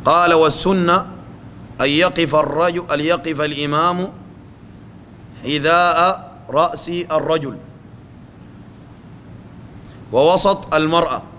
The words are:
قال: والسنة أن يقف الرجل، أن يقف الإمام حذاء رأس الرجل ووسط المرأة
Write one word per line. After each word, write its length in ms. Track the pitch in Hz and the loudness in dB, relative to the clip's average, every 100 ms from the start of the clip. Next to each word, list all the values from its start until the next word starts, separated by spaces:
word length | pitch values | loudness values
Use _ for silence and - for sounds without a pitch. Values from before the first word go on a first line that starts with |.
قال: 300 | 135 165 175 | 4 4 4
والسنة 720 | 165 156 151 185 190 175 185 - - - - - - - - | 4 4 2 0 0 2 0 -2 -16 -18 -20 -20 -20 -18 -4
أن 80 | 135 | 0
يقف 460 | 147 180 170 160 | 2 2 2 0
الرجل، 480 | 151 147 147 175 175 175 | 0 0 0 -2 -2 -4
أن 60 | 147 | -4
يقف 400 | 156 170 170 147 | -2 -2 -4 -4
الإمام 680 | 151 147 147 151 175 180 185 - - - - - - - - - - - - - | -4 -4 -2 0 0 0 -6 -10 -20 -20 -20 -20 -20 -20 -20 -20 -20 -20 -20 -12
حذاء 540 | 123 147 151 170 175 165 180 190 - - - | -4 -2 2 4 4 4 2 0 -10 -20 -2
رأس 380 | 135 170 156 - | 0 0 -2 -6
الرجل 680 | 175 170 156 147 160 139 104 - - - - - - - - - - - - - - - - - - - - - - - - - | -6 -2 -2 0 -2 -4 -12 -18 -20 -20 -20 -20 -20 -20 -20 -20 -20 -20 -20 -20 -20 -20 -20 -20 -20 -20 -20 -20 -20 -20 -20 -2
ووسط 600 | 113 151 185 196 196 - | 2 4 4 2 0 0
المرأة 480 | 156 156 170 160 123 - | 0 2 2 0 -4 -10